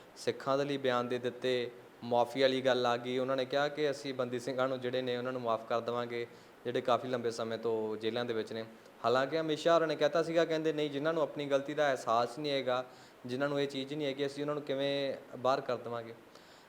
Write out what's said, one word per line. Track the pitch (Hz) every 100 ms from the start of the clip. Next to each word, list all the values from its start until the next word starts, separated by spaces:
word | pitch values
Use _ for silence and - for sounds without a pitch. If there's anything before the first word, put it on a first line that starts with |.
| - -
ਸਿੱਖਾਂ | - 117 139 135
ਦੇ |
ਲਈ | 143 139
ਬਿਆਨ | 127 123 120
ਦੇ | 123
ਦਿੱਤੇ, | 123 120 127 123 117 - - -
ਮੁਆਫ਼ੀ | 120 120 120 135
ਵਾਲੀ | 131 131
ਗੱਲ | 131 123 123
ਆ | 120
ਗਈ। | 123 127
ਉਹਨਾਂ | 127 135
ਨੇ |
ਕਿਹਾ | 127 139 147
ਕਿ | 147 147
ਅਸੀਂ | 139 143
ਬੰਦੀ | 127 123 123
ਸਿੰਘਾਂ | 123 127 131
ਨੂੰ | 131
ਜਿਹੜੇ | 123 127
ਨੇ | 127 123
ਉਹਨਾਂ | 123
ਨੂੰ | 127
ਮਾਫ਼ | 120 113 113
ਕਰ | 117
ਦੇਵਾਂਗੇ, | 117 120 120 120 117 - - -
ਜਿਹੜੇ | 123 127
ਕਾਫੀ | 127 117 123
ਲੰਬੇ | 127 117
ਸਮੇਂ | 113 113 110
ਤੋਂ | 117 113 110 107
ਜੇਲ੍ਹਾਂ | 113 117
ਦੇ | 120
ਵਿੱਚ | 113 107
ਨੇ। | 113 113 - - -
ਹਾਲਾਂਕਿ | 117 123 139 160
ਅਮਿਤ | 160 151
ਸ਼ਾਹ | 170
ਹੋਰਾਂ | 165 160
ਨੇ | 147
ਕਹਿਤਾ | 147 170
ਸੀਗਾ, | 160 165
ਕਹਿੰਦੇ, | 160 160 160
"ਨਹੀਂ, | 151 151
ਜਿਨ੍ਹਾਂ | 139 156
ਨੂੰ | 165
ਆਪਣੀ | 143 147 143
ਗਲਤੀ | 139 139
ਦਾ | 147 147
ਅਹਿਸਾਸ | 131 - 113 120 -
ਨਹੀਂ | 147
ਹੈਗਾ, | 139 127 127 127 - - - 123
ਜਿਨ੍ਹਾਂ | 127 143
ਨੂੰ | 143
ਇਹ | 139
ਚੀਜ਼ | 135 135
ਨਹੀਂ | 151 143
ਹੈਗੀ, | 131 143
ਅਸੀਂ | 139
ਉਹਨਾਂ | 147
ਨੂੰ | 151
ਕਿਵੇਂ | 143 135 139 139 139 117 - 131
ਬਾਹਰ | 123 139
ਕਰ | 139 117
ਦੇਵਾਂਗੇ?" | 117 117 113 117 - - - -